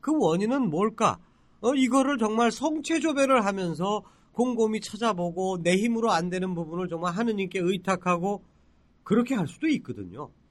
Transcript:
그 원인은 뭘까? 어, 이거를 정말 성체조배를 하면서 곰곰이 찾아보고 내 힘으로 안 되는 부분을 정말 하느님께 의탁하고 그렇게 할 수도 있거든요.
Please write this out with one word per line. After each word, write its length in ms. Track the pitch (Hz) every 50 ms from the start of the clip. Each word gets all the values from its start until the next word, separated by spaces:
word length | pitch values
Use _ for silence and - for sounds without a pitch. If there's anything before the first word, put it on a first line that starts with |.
| -
그 100 | - 311
원인은 540 | 311 226 165 160 175 202 220 254 285 254 196
뭘까? 500 | 147 165 202 226 220 - 226 175 104 - - _ _ _ _ _ _ _
어, 140 | - 226 285
이거를 440 | 269 262 247 233 269 262 262 285 254
정말 320 | 220 214 214 226 240 233
성체조배를 960 | 220 - 247 320 311 320 294 - 330 330 247 320 294 277 277 262 269 254 208
하면서 560 | 196 202 190 185 170 160 147 175 196 208 208 202 - _ _ _ _ _
곰곰이 480 | - 240 254 247 214 226 220 214 214
찾아보고 800 | - - - 202 233 233 208 175 175 175 170 175 185 190 190 180 165
내 140 | 175 185
힘으로 340 | 190 208 240 233 226 220 226
안 180 | 196 165 175 180
되는 260 | 175 185 180 185 185
부분을 340 | 170 170 151 160 175 185 180
정말 260 | 175 165 170 180 170
하느님께 460 | 190 233 233 220 196 196 190 - 190
의탁하고 840 | 175 175 196 190 - - 190 185 - 180 175 175 175 196 208 202 - _ _ _ _ _ _ _ _ _ _ _ _
그렇게 300 | - 208 233 240 247 269
할 120 | 220 170
수도 220 | 131 - - - 320
있거든요. 640 | 302 - - - - 101 101 90 85 120 147 - - _ _ _